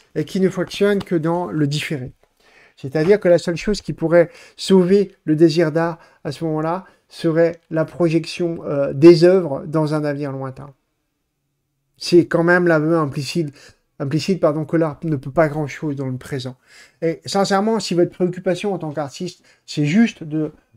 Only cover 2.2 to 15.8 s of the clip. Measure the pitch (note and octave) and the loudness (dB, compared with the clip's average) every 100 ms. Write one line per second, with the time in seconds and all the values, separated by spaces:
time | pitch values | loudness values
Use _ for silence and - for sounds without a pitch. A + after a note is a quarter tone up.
2.2 | _ _ _ _ _ _ C#3 D#3 D#3 G3+ | _ _ _ _ _ _ -8 -2 2 2
3.2 | F3+ E3+ - E3 - G#3 - D3+ D#3+ E3+ | 4 2 2 -6 -4 -4 -6 -6 2 4
4.2 | E3 - - _ - F#3+ F3 G3+ F#3+ - | 2 -2 -20 _ 2 4 6 2 2 -4
5.2 | - D3+ E3 D#3 D#3+ D#3 E3 E3+ - _ | -2 4 4 4 0 0 -4 -6 -16 _
6.2 | D#3+ C3+ E3 D#3 D#3+ F3 F#3 _ _ - | -12 -8 -4 -4 -4 -6 -10 _ _ -6
7.2 | E3+ D#3+ E3 E3 _ D#3+ D#3 - E3+ D#3+ | -2 2 2 0 _ -4 -4 0 0 0
8.2 | D#3+ - F3 E3 - C#3+ C#3 C#3+ D#3+ E3+ | -4 -6 -4 -4 -6 -2 -2 6 8 10
9.2 | F3 F#3+ E3+ C3+ D#3+ D3+ D#3 D3+ D3 C#3+ | 6 4 0 -6 -4 -2 -2 -2 -4 -6
10.2 | C#3+ C3+ C3 C3 C#3 _ _ _ _ _ | -8 -8 -10 -12 -20 _ _ _ _ _
11.2 | _ _ _ _ _ _ _ _ - F3 | _ _ _ _ _ _ _ _ 2 4
12.2 | D#3 E3 E3+ F3+ F3 D#3+ D3+ E3 D3 C#3+ | 4 0 2 4 4 2 2 0 -2 -4
13.2 | C3 F3 D3+ - - _ _ _ C#3+ D3+ | -6 -4 -4 -8 -20 _ _ _ -4 -4
14.2 | - F3+ D#3+ D3 D#3 E3 D#3+ C#3+ E3 D3 | -2 0 0 -2 -2 -2 -2 -4 -6 -6
15.2 | C3+ C3+ D#3 D3 D3 - | -4 0 0 0 -8 -8